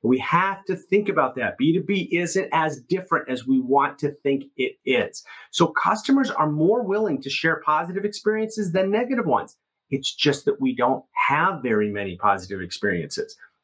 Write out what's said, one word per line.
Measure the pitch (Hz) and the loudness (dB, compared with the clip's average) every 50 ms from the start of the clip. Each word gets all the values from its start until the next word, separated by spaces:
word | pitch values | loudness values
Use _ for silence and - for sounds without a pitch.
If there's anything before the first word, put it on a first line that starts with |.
| - | 4
We | 117 127 127 | 2 2 2
have | - - - 170 185 196 196 - - | 2 2 2 2 2 2 -2 -6 -6
to | - 185 | -8 -8
think | 175 - _ 185 208 208 | -8 -4 _ 0 2 2
about | 202 165 156 139 131 131 | 2 0 0 0 0 -2
that. | 131 117 104 - | -4 -4 -4 -2
B | - 127 156 | 2 2 2
two | 165 180 | 2 2
B | 151 - 202 190 156 - | 0 0 -2 -2 0 -2
isn't | - 170 175 170 - 190 190 - | -2 -2 -2 0 -2 -2 -2 0
as | - 160 156 156 151 127 | 0 0 0 0 -4 -6
different | 120 _ 180 185 180 - 170 147 - - | -4 _ -2 -2 0 -2 -2 -2 0 -4
as | 131 123 117 | -6 -6 0
we | 127 135 131 | 2 2 2
want | 123 123 135 139 139 139 - - | 2 4 4 4 4 2 -2 -4
to | 151 143 | -4 -4
think | 143 - _ 143 139 135 135 - _ | -4 -2 _ 0 0 0 -4 -10 _
it | - 127 127 - _ _ | -4 -4 -4 -4 _ _
is. | 127 127 120 104 - - - - - - - - - | 0 2 2 0 -2 -6 -14 -16 -16 -20 -20 -20 -10
So | - - 175 | 2 2 2
customers | - - - - - 214 220 - - 269 277 262 - | 2 2 -2 0 0 0 0 2 2 4 4 4 0
are | - - 151 151 | 0 0 0 0
more | 151 151 160 180 220 247 233 | 2 2 4 4 4 2 2
willing | 190 196 214 220 202 151 131 | 0 0 0 0 0 -2 -2
to | - 135 | -4 -6
share | 143 - - 165 160 156 - | -6 0 0 0 0 0 0
positive | 151 156 156 165 170 180 196 202 | 0 0 0 0 -2 -6 -4 -4
experiences | 208 208 - - 214 214 220 220 214 220 220 208 180 165 | -4 -6 -2 -2 -2 0 0 -2 -4 -4 -4 -4 -2 0
than | 190 190 196 | 0 2 2
negative | 202 220 247 240 269 240 - | 2 0 0 0 -2 -2 0
ones. | 165 123 104 - - - _ _ _ _ _ _ _ | 0 0 0 -2 -6 -16 _ _ _ _ _ _ _
It's | 135 135 - - - | -6 -4 -4 -6 -4
just | - - 147 139 - - | 0 0 2 2 2 0
that | 143 139 - | -2 -2 0
we | 135 131 117 | 0 -2 0
don't | 120 123 123 - - - _ _ - - - | 2 2 2 2 -2 -4 _ _ -2 0 2
have | 139 151 165 190 190 151 123 | 2 2 2 0 0 -2 -2
very | 123 110 107 107 104 | 0 2 2 2 0
many | 101 101 101 98 90 | -2 -4 -6 -6 -6
positive | 90 104 104 98 95 90 90 101 95 | 0 0 0 0 0 -2 -8 -8 -8
experiences. | 90 87 - - - 104 92 87 78 73 - - - - - _ - - _ _ | -8 -8 -8 -4 -2 -2 -2 -2 -4 -6 -6 -8 -8 -8 -10 _ -20 -20 _ _